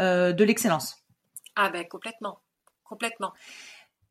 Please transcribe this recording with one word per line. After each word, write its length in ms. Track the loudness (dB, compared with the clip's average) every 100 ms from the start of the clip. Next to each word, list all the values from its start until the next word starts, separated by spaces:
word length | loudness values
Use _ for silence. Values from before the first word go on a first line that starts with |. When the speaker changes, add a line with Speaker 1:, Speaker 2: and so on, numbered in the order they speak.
Speaker 1:
euh, 320 | 2 4 2
de 120 | 4
l'excellence. 520 | 4 4 2 0 -2 -14 _ _ _ -20 -8
Speaker 2:
Ah 140 | -2 -2
ben, 180 | -2 -10
complètement. 540 | -12 -12 -10 -10 -12 _ _ _ _
Complètement. 520 | _ -8 -8 -6 -8 -10 -20 -20 -20 -20 _ _ _